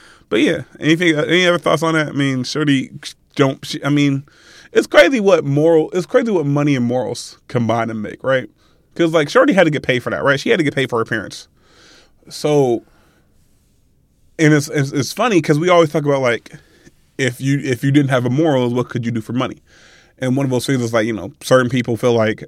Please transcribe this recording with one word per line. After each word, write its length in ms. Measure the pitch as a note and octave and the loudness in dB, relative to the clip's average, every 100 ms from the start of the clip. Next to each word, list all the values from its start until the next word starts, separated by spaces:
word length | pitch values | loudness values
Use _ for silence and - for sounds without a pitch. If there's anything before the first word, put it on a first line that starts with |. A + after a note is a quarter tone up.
| - - - | -20 -20 -4
But 120 | - | 0
yeah, 220 | C#4 D#3+ C3 - | 0 0 -6 -6
anything, 340 | C#3+ E3 F3 | 0 2 2
any 320 | D3+ - E3+ F3+ | 2 2 2 2
other 120 | F3 | 0
thoughts 240 | E3+ D#3+ | 0 0
on 100 | D#3+ | 0
that? 160 | D#3+ D3+ | 0 -2
I 40 | |
mean, 320 | C#3 C#3 C3 | -2 -2 -2
Shorty 460 | B2 D3+ D3+ C#3 C3 C#3+ - - _ | -4 -2 0 0 -2 -12 -18 -20 _
don't, 280 | - C#3 C#3+ - | 0 0 0 -10
she, 180 | D3+ | -8
I 60 | C#3+ | -2
mean, 340 | D3 C#3+ C#3 C#3 _ - - - | 0 2 0 -6 _ -20 -20 -6
it's 140 | - - | -2 0
crazy 340 | - F4 C4+ | 0 0 0
what 240 | G3 F3 | 2 2
moral, 460 | C#3+ C#3 D#3+ E3 D#3 | 2 0 4 4 2
it's 160 | F3+ F3 | -4 -2
crazy 240 | B3+ A#3 | -2 0
what 160 | F#3+ C#3+ | -2 0
money 280 | C#3+ D3 | 0 0
and 120 | C3+ A#2+ | 0 0
morals 520 | B2 G#2+ A#2+ - - - | -2 -4 -8 -12 -20 -8
combine 420 | B2+ A#2 A#2 A2+ | -4 -2 -2 -2
and 100 | A2+ | -6
make, 240 | G#2 - | -10 -8
right? 240 | - C3 - _ _ _ _ | -2 -2 -4 _ _ _ _
'Cause, 180 | - E3 | -2 0
like, 160 | D#3+ D3 | 2 2
Shorty 240 | A#3+ C#4 | 2 4
had 120 | F#3+ | 4
to 60 | E3+ | 2
get 120 | C#3+ | 2
paid 200 | - B2+ | -2 -2
for 60 | A#2+ | -2
that, 160 | F#2 | -2
right? 160 | A2 C#3 | 0 0
She 80 | - | 0
had 80 | G#3+ | 0
to 80 | |
get 100 | D3 | 0
paid 140 | - B2+ | -2 -2
for 80 | A#2+ | -2
her 60 | |
appearance. 460 | A2+ A2+ F#2+ - - _ _ _ - - _ _ - | -2 -4 -8 -14 -20 _ _ _ -20 -20 _ _ -20
So, 520 | - D3+ D3 C3 A#2 - _ _ _ _ _ _ _ _ _ _ _ _ _ _ - | -6 0 2 2 0 -4 _ _ _ _ _ _ _ _ _ _ _ _ _ _ 0
and 160 | D#3 | 4
it's, 160 | D3+ D3 | 4 2
it's, 200 | D3+ C#3 | -2 -2
it's 200 | C#3+ C3+ | -2 -4
funny 300 | - A#3 F#3+ | -2 0 2
'cause 160 | D3+ D3+ | 2 0
we 100 | F3 | 4
always 240 | F3 D#3+ | 4 2
talk 140 | D#3+ C#3+ | 0 -2
about, 160 | C#3 | 0
like, 320 | B2+ A2+ - - _ _ _ _ _ - | 0 -2 -6 -20 _ _ _ _ _ -4
if 200 | C3 B2 | -4 -2
you, 200 | C3 C#3 | -2 -2
if 260 | C3+ B2+ | -2 -2
you 60 | C#3 | 0
didn't 180 | C#3 C3+ | 2 2
have 160 | C3+ | 0
a 60 | B2 | 0
morals, 420 | C3 E3 C3+ B2 | 0 2 2 0
what 160 | A#2+ A#2+ | -2 -4
could 160 | A#2+ | -6
you 80 | A#2 | -6
do 80 | A#2 | -6
for 140 | A2 | -6
money? 240 | A#2 B2 - _ _ - - _ - | -6 -6 -8 _ _ -20 -20 _ -8
And 160 | C3 | -4
one 120 | B2+ C#3 | -2 0
of 40 | |
those 140 | B2+ | -2
things 160 | - C3+ | 0 -2
is, 140 | A#2 | 0
like, 100 | A#2 | 0
you 80 | A2 | 0
know, 200 | G#2+ F2 - | -4 -8 -10
certain 260 | - C3 B2 | 2 4 4
people 300 | B2+ A#2+ A2+ | 0 -2 -2
feel 160 | B2 | 0
like 300 | A#2 A2 A2 | 2 2 -2